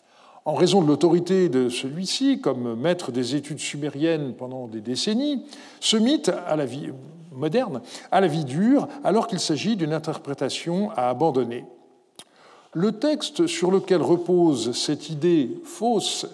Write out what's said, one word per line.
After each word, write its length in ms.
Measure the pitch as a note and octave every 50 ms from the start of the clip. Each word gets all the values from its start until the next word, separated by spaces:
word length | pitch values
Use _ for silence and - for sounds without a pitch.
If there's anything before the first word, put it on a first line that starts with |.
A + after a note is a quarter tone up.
| _ _ _ _ - - - - _
En 100 | D3+ D3+
raison 280 | D3 F3 F3 E3 G3+ E3+
de 40 |
l'autorité 640 | D3 D3 C3 E3 F3 D#3+ F3 F3 F3 F#3+ F#3+ F3+ E3+
de 200 | C3+ C3 B2+ A#2+
celui-ci, 720 | - - - C3+ C#3+ E3 F#3+ F#3 - - C4+ C#4 C4+ C4+
comme 340 | C4+ D3+ C3 B2+ A#2+ A#2+ A2+ A2+
maître 320 | B2+ E3 F3+ F3 - -
des 240 | A#2+ B2 B2+ A2+ C3+
études 240 | D3 C#3+ - D#3 B2
sumériennes 760 | - - - D3 C#3+ D3 C3+ C#3 D3+ E3 E3 D3+ D3 C3 A2+
pendant 340 | - C3 B2 C3 C3 B2+ A#2
des 120 | G#2+ A2+
décennies, 640 | G#2 A2+ B2+ B2 - G#3 G#3+ A#3 C#4 D4 D4 A#3+ - - - - - - - -
ce 160 | - - -
mythe, 340 | A3+ G#3+ B3 D4+ D4+ - - F3 - F3
à 80 | F3 D#3
la 120 | D#3 D3
vie 240 | B2 A#2 C#3+ - C3+ C3+ C3 C3 C#3+ D#3 - - - D#3
moderne, 480 | B2+ C3+ D#3+ D#3 A#3+ C4 A3 C#3+ A#2+ - - - - - - -
a 80 | F3+
la 80 | G3 E3+
vie 160 | C#3+ E3 D#3
dure, 420 | B2 B2+ D#3 G3 A#3 C#4 C#4 - - - - -
alors 240 | D#3+ F3 A3 A3+
qu'il 140 | - - E3+
s'agit 340 | - - D#3+ C3+ A#2+ F#3+ A#3+
d'une 200 | G3+ E3 D3+ D#3
interprétation 960 | D#3+ D#3 - D3 - - - C#3 - C#3+ B2+ - - - E3 E3+ F#3 G#3 G#3 -
à 140 | - B2+ B2
abandonner. 560 | B2+ B2 D3+ E3 C#3 C3 B2+ A2+ A#2 B2+ C3+ - - - _ _ _ _ _ _ _ - - _ _ _ - - - - _ _ -
Le 180 | D#3+ F3 A3 G#3+
texte 540 | - - D4 D4+ D4 - - - - E3+
sur 240 | D#3+ - - F3 F3
lequel 320 | F#3+ F#3+ F#3 - F#3 E3+ C#3+
repose 760 | B2 F3 F3 F3 F3 F3+ F3+ E3+ E3 D3 B2 A2 A#2+ A#2+ -
cette 320 | - - D3+ D3 - -
idée 480 | D#3+ D3 C#3 F3+ F3 D#3+ C3+ A2+ - - -
fausse 640 | - - - G#3 A#3 A#3+ G3 - - - - - -